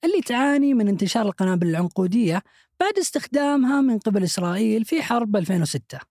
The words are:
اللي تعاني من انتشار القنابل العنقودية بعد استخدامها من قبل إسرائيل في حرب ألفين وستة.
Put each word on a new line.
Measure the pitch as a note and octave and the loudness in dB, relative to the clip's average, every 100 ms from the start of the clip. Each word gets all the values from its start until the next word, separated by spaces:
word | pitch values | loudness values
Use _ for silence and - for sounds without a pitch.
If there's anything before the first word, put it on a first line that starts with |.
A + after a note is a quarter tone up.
اللي | E4 G4 | -2 0
تعاني | - A#3+ C#4 C#4+ C#4 | 0 0 2 2 2
من | B3+ G#3 | 2 2
انتشار | G3 G3 A#3 G#3 | 0 0 0 -2
القنابل | - F#3 F3+ F3 | 0 0 2 0
العنقودية | D#3+ F3+ - F#3 A3+ G3+ F3 - _ _ - | 0 -2 -2 0 0 0 -2 -6 _ _ -2
بعد | F#4+ G4+ | 0 0
استخدامها | F4 D4 - C#4 C#4+ C#4+ B3+ C#4 | -2 -4 -4 -2 0 2 2 2
من | C4+ A3 | 2 0
قبل | A3 G3+ | 0 0
إسرائيل | F3+ - F3 F#3 A3 A3 | 0 -2 -2 0 0 0
في | A3 D#4+ | 0 -2
حرب | - A#3+ A3+ G#3 | 0 -2 0 0
ألفين | E3+ F3+ | 0 0
وستة. | D#3 C#3 - B2 - | -2 -4 -10 -16 -18